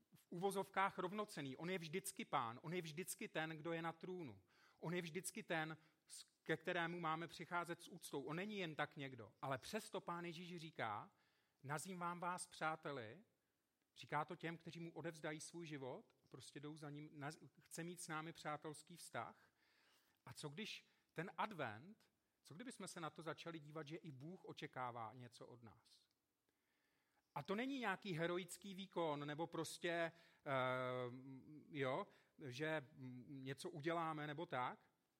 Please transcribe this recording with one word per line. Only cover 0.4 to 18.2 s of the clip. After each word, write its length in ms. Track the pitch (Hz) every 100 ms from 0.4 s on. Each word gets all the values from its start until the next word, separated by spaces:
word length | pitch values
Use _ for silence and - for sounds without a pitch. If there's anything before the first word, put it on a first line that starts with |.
| 196 190 190 - 190 -
rovnocenný. 600 | 180 208 208 - 139 127
On 120 | 165
je 100 | 185
vždycky 460 | 160 180 - - 147
Pán, 340 | 147 117 117
on 120 | -
je 80 | 180
vždycky 460 | 165 151 185 - 214
ten, 220 | 165 156
kdo 240 | 160 151
je 80 | 165
na 120 | 165
trůnu. 480 | 160 180 185 151 101 - - - _
On 140 | 156
je 80 | 175
vždycky 420 | 175 160 - -
ten, 340 | - 165 156 156 - _ _
s-, 200 | - - _
ke 140 | - 156
kterému 420 | - 180 165 175
máme 280 | 165 160 165
přicházet 540 | - 165 175 165 170
s 60 | -
úctou. 360 | 196 - 151
On 120 | 135 156
není 220 | 208 208
jen 180 | 175 147
tak 220 | - -
někdo. 360 | 135 127 104 -
Ale 160 | 135 135
přesto 440 | - 214 - 190
Pán 240 | - 175 170
Ježíš 320 | 165 180 175
říká: 540 | 160 - 120 107 160 _ _ _ _ _
„Nazývám 560 | 131 147 190 180 175 175
vás 280 | 175 180 -
přáteli,“ 760 | - 160 160 165 139 110 143 226 _ _ _ _ _ _ -
říká 300 | 127 147 151
to 100 | 175
těm, 220 | 160 165
kteří 220 | - 170
mu 120 | 165
odevzdají 480 | 165 156 165 156 156
svůj 260 | - 170 170
život, 400 | 147 131 160 - _ _
prostě 300 | 139 - 147
jdou 180 | 147 156
za 120 | 151
ním, 200 | 147 151
naz-, 380 | 156 139 156 143 -
chce 220 | - -
mít 180 | 170 180
s 60 | -
námi 260 | 156